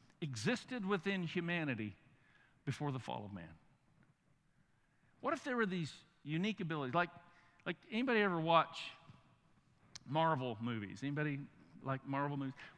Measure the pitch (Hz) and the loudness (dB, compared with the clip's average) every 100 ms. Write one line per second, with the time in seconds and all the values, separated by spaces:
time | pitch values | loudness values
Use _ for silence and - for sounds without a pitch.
0 | - - 160 117 131 240 - 254 190 202 | -20 -8 -6 -2 0 0 -2 -4 0 0
1 | 196 196 170 180 170 175 156 113 104 - | 2 0 0 0 0 0 0 -2 -4 -8
2 | - - _ - _ _ - 131 147 131 | -18 -20 _ -20 _ _ -6 -2 -2 -2
3 | 120 123 104 98 85 82 _ _ _ _ | -4 -6 -6 -10 -12 -18 _ _ _ _
4 | - _ _ _ _ _ _ _ _ _ | -20 _ _ _ _ _ _ _ _ _
5 | _ _ 254 311 285 247 214 180 151 - | _ _ -2 -2 0 0 2 0 -4 -6
6 | - _ 143 160 202 208 170 156 131 165 | -20 _ -4 0 0 0 -2 -2 2 2
7 | 170 - - - - _ - 175 - 220 | 2 -2 -20 -20 -20 _ -8 -8 -4 -2
8 | 254 226 208 170 160 165 151 - - - | 2 4 6 4 6 6 6 0 -10 -12
9 | - - - _ _ _ _ _ - - | -20 -20 -20 _ _ _ _ _ -20 -16
10 | - 151 165 147 127 107 117 113 98 98 | -4 2 4 4 0 -2 -4 -4 -4 -6
11 | 139 147 151 139 139 - - - 131 135 | -4 -2 -2 -2 -8 -16 -20 -8 -4 -4
12 | 139 139 143 143 135 - - | -2 0 0 0 -4 -6 -14